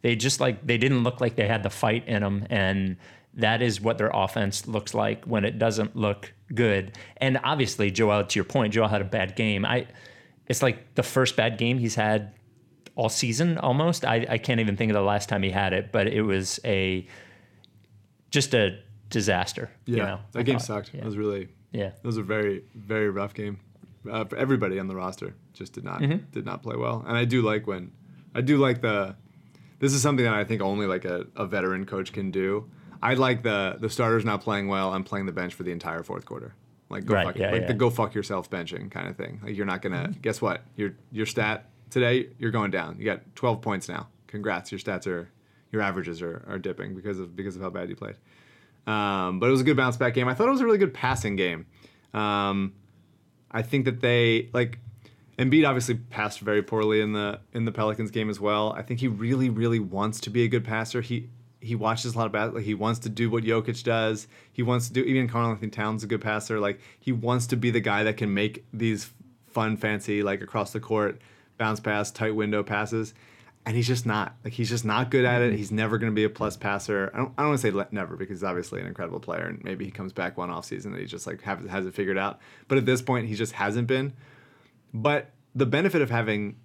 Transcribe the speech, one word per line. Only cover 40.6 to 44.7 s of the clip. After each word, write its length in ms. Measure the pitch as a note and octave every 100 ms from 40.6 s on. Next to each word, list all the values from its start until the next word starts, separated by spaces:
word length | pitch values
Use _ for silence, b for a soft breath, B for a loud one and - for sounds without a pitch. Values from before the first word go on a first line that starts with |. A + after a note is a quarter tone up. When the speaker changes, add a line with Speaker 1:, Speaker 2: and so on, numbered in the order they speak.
| - -
Speaker 2:
Your, 180 | G2+ - _
your 140 | A2 G#2+
stat 420 | - G#2+ A2 - _ -
today, 380 | C3 A#2+ B2+ - -
you're 100 | A#2
going 220 | A2 G2+
down. 260 | F#2 D#2+ F2
You 80 | G#2+
got 160 | F#2 - -
twelve 260 | B2 A#2
points 260 | A#2 G2 -
now. 200 | F2 - _ -
Congrats, 460 | G#2+ G#2 F2 -